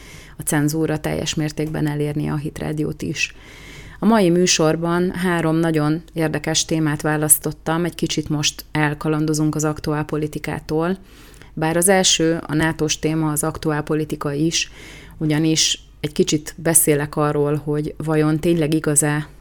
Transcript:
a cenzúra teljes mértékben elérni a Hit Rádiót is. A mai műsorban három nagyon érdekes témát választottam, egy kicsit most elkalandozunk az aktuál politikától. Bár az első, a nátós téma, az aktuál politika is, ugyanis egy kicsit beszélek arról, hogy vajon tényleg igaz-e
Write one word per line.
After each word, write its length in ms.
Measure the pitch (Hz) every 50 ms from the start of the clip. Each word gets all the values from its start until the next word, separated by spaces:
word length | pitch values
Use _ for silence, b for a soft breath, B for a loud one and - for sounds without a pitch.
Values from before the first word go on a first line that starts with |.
| B B B B B B B -
a 40 |
cenzúra 580 | 151 - - 151 143 147 151 160 160 156 156 151
teljes 340 | - 156 156 160 160 156 -
mértékben 540 | 160 151 151 151 - 156 156 156 151 151 147
elérni 400 | 147 147 147 147 147 151 147 151
a 80 | 151
Hit 240 | 156 143 156 - -
Rádiót 420 | 151 151 156 151 151 156 151 -
is. 340 | - 165 151 - - - B B B B B B B B B B B B B B
A 60 | -
mai 240 | 208 226 220 196 170
műsorban 840 | 170 175 180 175 - - 165 156 160 165 165 170 170 175 180 185
három 440 | - 175 180 185 175 170 160 160 160
nagyon 480 | 165 165 165 160 156 147 151 156 165 170 - -
érdekes 520 | 165 160 156 156 151 147 165 160 - -
témát 360 | - 165 160 160 151 147 151
választottam, 840 | - 156 151 151 151 151 - - - 160 151 - - - 160 165 175
egy 100 | 170 160
kicsit 340 | - - 156 - - 151 -
most 360 | 156 147 147 - - - - -
elkalandozunk 840 | - 151 151 147 147 147 - 156 156 151 156 156 156 151 156 156 151
az 80 | 156 151
aktuál 400 | 156 151 - - 165 151 147 151
politikától. 920 | - - 151 151 156 - 156 - - - 151 - - 156 156 165 175 190 190 B B B B B B B B B B B
Bár 240 | - 156 156 165 170
az 100 | 175 196
első, 520 | 196 185 185 - - - 165 160 165 165 - -
a 60 | 147
nátós 460 | 156 160 160 160 - 156 156 - -
téma, 320 | - 156 156 160 160 156
az 120 | 147 143 -
aktuál 400 | 160 156 - - 160 151 147 151
politika 480 | - 160 151 156 151 - 147 - 147
is, 400 | 143 143 156 165 165 - - B B B B B B B B B B B
ugyanis 640 | 160 151 151 147 165 160 160 151 - - - - - - - -
egy 120 | - 147
kicsit 420 | 147 - 185 - - 147 151 - - -
beszélek 580 | 156 165 165 - - - 151 143 147 151 -
arról, 460 | 156 151 147 147 147 147 147 151 151 147
hogy 320 | 156 147 151 151 156 - -
vajon 420 | 151 156 156 156 151 151 156 156
tényleg 340 | - 175 170 165 156 147 156
igaz-e 540 | 156 - 156 147 143 - 147 147 151 147 - - -